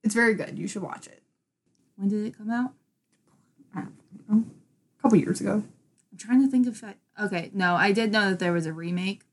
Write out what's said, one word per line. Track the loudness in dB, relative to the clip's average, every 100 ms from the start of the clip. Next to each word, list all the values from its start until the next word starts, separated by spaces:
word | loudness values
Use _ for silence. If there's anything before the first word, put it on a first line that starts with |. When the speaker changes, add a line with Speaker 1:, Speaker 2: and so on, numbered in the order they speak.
Speaker 1:
It's | 0
very | 2 2 2
good. | -4 -8
You | -8
should | -8
watch | -10 -12 -18
it. | -20 _ _ _ _ _ _ _ -4
Speaker 2:
When | -2
did | 0
it | -4 -8
come | -4
out? | -2 -2 -6 _ _ _ _ _ _ _ _ -14 -12
Speaker 1:
I |
don't | -12 -16 _ -20 0
know. | 0 0 -10 _ _ _ _
A |
couple | 4 4
years | 4 -4
ago. | -2 -2 -4 _ _ _ _
Speaker 2:
I'm | -20
trying | 2 4
to | 4
think | 2 0
if | -2
I, | -16 -20 _ -8
okay, | -4 -4 -6
no, | -2 0 2
I | 2
did | 2 2
know | 2 2
that | 0
there | 0
was | 0 -2
a |
remake | -6 -6 -4 -4 -6 _